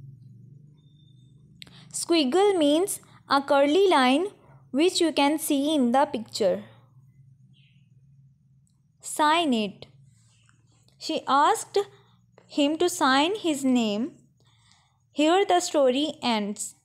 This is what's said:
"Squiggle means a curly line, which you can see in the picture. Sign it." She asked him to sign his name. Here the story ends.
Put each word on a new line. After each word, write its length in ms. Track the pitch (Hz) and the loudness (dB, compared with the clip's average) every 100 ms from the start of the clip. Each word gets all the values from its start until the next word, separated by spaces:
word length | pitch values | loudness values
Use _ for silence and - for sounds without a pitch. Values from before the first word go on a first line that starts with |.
| - - - - - - - _ _ _ _ _ _ _ _ - - - - - | -20 -20 -20 -20 -20 -20 -20 _ _ _ _ _ _ _ _ -20 -20 -20 -16 -10
"Squiggle 500 | - 339 254 339 403 370 | -2 0 2 2 2 2
means 340 | 285 311 392 - - - - 277 | 2 2 -2 -6 -16 -16 -2 -2
a 20 | 277 | 2
curly 280 | 285 285 339 392 | 2 2 4 4
line, 340 | 302 254 269 403 - - - _ 254 | 4 4 2 -2 -8 -20 -20 _ 0
which 200 | 349 - 330 | 0 2 0
you 40 | 311 | 2
can 180 | 285 311 - | 0 0 -2
see 120 | 285 285 | -2 0
in 160 | 311 247 262 | 0 2 2
the 80 | 294 | 0
picture. 400 | 247 214 - 196 190 - - _ _ _ _ - _ _ _ _ _ _ _ _ _ _ _ _ _ _ _ _ _ - | -4 -8 -4 -2 -2 -6 -20 _ _ _ _ -20 _ _ _ _ _ _ _ _ _ _ _ _ _ _ _ _ _ -10
Sign 440 | - 302 320 320 226 | -2 0 0 0 -2
it." 260 | 208 - - _ _ _ _ _ _ _ _ _ _ _ - | -4 -8 -20 _ _ _ _ _ _ _ _ _ _ _ -8
She 100 | 320 - 277 | -8 -2 2
asked 440 | 320 440 - 403 403 - _ _ _ _ _ - | 2 0 -2 -4 -4 -8 _ _ _ _ _ -2
him 180 | 285 320 | 0 0
to 80 | 359 - | -2 0
sign 360 | 285 269 311 427 339 | 0 2 0 -2 -4
his 180 | 269 262 247 | -2 0 0
name. 280 | 220 202 294 - _ _ _ _ _ _ _ _ _ - | 0 -2 -6 -10 _ _ _ _ _ _ _ _ _ 0
Here 180 | 302 370 392 359 | 2 2 2 0
the 40 | 349 | 0
story 340 | 311 262 254 302 - 247 220 | 0 2 0 -4 -4 -4 -2
ends. 340 | 208 208 - - | -4 -8 -14 -16